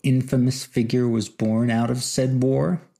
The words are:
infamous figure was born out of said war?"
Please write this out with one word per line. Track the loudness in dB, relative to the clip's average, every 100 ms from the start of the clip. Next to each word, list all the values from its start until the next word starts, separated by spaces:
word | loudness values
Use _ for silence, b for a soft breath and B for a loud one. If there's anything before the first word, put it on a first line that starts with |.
infamous | 0 0 2 0 0 -2
figure | -4 -2 0 0 0
was | 0 -2
born | -4 0 0 0
out | 0 0
of | -2
said | -4 -2 0 2
war?" | 2 0 0 -2 -6